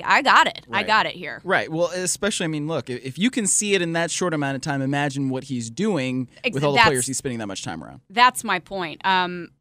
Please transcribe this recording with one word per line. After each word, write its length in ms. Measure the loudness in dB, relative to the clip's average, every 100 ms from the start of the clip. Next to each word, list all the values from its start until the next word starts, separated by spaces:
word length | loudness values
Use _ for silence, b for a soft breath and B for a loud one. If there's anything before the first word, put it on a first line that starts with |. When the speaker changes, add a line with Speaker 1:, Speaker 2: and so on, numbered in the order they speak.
Speaker 1:
I 160 | 2 4
got 280 | 6 6 6
it. 180 | 0 -4
I 80 | -2
Speaker 2:
Right. 80 | 2
Speaker 1:
got 200 | 2 2
it 80 |
here." 260 | -4 -12 -8
Speaker 2:
Right. 280 | 0 0 2
Well, 180 | 0 -2
especially, 500 | -2 -4 -2 -2 -2
I 40 | -2
mean, 180 | -2 -4
look, 240 | -4 -6
i-, 100 | -8
if 160 | -8 0
you 120 | 0
can 160 | 2 0
see 280 | 0 2
it 60 | 0
in 140 | 2
that 160 | 0 -2
short 240 | -2 0
amount 220 | 0 -2 -2
of 40 |
time, 220 | -2 -2
imagine 480 | 0 0 -2 -2 -2
what 140 | -4
he's 260 | -4 -6 -6
doing 580 | -2 0 0 -2 -2 -6 B
Speaker 1:
Ex-, 80 | -4
Speaker 2:
with 100 | 0
all 100 | 2
the 40 | 4
Speaker 1:
that's 120 | 4
Speaker 2:
players 180 | 4 -2
he's 100 | -4
spending 220 | -4 -6
that 80 | -6
much 180 | -8
time 180 | -8 -8
around. 200 | -12 -18 -4
Speaker 1:
That's 340 | 4 4 4
my 140 | -2 -4
point. 420 | -4 -8 -8 -4 0
Um, 420 | 0 0 -6 -12 _